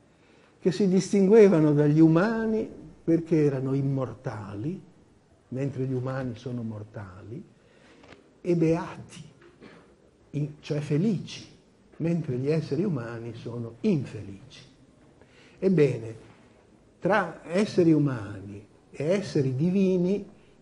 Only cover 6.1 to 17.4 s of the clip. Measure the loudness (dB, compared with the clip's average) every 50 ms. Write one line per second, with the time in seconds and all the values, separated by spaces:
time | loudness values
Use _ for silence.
6.1 | -6 -6 -6 -6 -8 -8 -10 -8 -8 -6 -6 -8 -8 -10 -12 -14 -14 -14 -14 -14
7.1 | -16 -18 -16 -14 -14 -14 -16 -18 _ _ _ _ _ _ -20 -20 -20 -20 -20 -20
8.1 | -20 -20 _ _ _ _ -4 -2 0 2 2 2 2 0 -2 -8 -12 -16 -18 -18
9.1 | -20 -20 -20 -20 -20 _ -20 -20 -20 _ -20 -20 -20 -20 -20 -20 _ _ _ _
10.1 | _ _ _ _ -8 -6 -6 -6 -8 -14 -10 -6 -6 -6 -2 -2 0 0 0 0
11.1 | 0 -2 -4 -8 -14 -16 -18 -20 -20 -20 _ _ _ _ _ _ -10 -6 -2 -2
12.1 | -2 -2 -2 -4 -4 -4 -2 0 -2 -2 -2 -2 -2 -2 -2 -2 -2 -4 -6 -8
13.1 | -10 -10 -10 -12 -12 -12 -12 -10 -10 -8 -10 -10 -10 -4 0 0 0 0 0 -4
14.1 | -10 -12 -14 -14 -16 -18 -18 -20 -20 -20 -20 -20 -20 _ -20 _ _ _ -20 -20
15.1 | _ _ -20 _ -20 -20 -20 -20 -12 -2 0 2 4 4 4 4 2 -2 -6 -10
16.1 | -12 -14 -18 -20 -20 -20 -20 -20 _ _ _ _ _ _ _ _ _ _ -2 0
17.1 | 0 0 0 -2 -6 -12